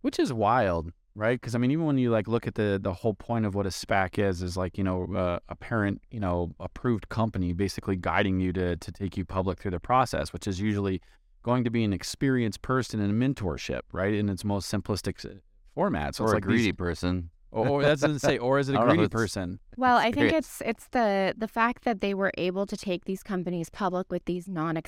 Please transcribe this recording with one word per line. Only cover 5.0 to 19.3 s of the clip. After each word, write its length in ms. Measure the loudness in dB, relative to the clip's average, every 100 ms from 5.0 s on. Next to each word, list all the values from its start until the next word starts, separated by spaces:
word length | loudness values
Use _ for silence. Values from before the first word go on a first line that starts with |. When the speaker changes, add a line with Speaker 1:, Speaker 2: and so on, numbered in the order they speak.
| -2
Speaker 1:
uh, 280 | -2 -2 -2 -6
a 80 | -14
parent, 440 | -4 0 0 -2 -8
you 80 | -4
know, 320 | -2 0 -2 -6
approved 480 | -12 -4 0 0 -2
company 440 | -2 -2 0 -2
basically 440 | 0 -2 -2 -4 -2
guiding 420 | 0 2 2 2
you 120 | 0
to, 240 | 0 -2 -2
to 160 | -8
take 240 | -8 -6 -6
you 60 |
public 340 | -4 -2 -2 -2
through 120 | -4
the 80 | -6
process, 520 | 0 2 2 -2 -4
which 140 | -6 -6
is 140 | -2
usually 420 | 0 0 -2 -4 -8 _ _ _
going 220 | -2 0
to 60 | 0
be 120 | 0
an 100 | 0
experienced 680 | 0 -6 -2 0 2 0 -4
person 380 | -2 -2 -2 -2
in 100 | 0
a 20 |
mentorship, 720 | 2 0 0 -4 -4 -4 -6 -6
right? 220 | -2 0
In 140 | 2 0
its 140 | -2
most 280 | -2 -2 -2
simplistic 500 | -4 -2 -4 -4 -8 -12
s-, 140 | -16 _ _ -14
format. 400 | -4 -2 0 -4
So 100 | -2
Speaker 2:
Or 20 | 2
Speaker 1:
it's 40 |
Speaker 2:
a 20 | 2
Speaker 1:
like 60 |
these 40 | 4 2
Speaker 2:
greedy 100 | 2
person. 580 | 0 -4 -2 0 -2 -4 _ -8
Speaker 1:
Or, 140 | -2 2
or 160 | 4
that's 200 | 4 4
to 140 | 2 2
say, 180 | 2 2
or 220 | 2 2
is 80 | 2
it 60 |
Speaker 2:
<laughs> 20 | 4
Speaker 1:
a 0 |
Speaker 2:
I 40 |
don't 60 | 6
know 20 |
Speaker 1:
greedy 100 | 6
Speaker 2:
if 40 | 4
it's 60 |
Speaker 1:
person? 460 | 2 0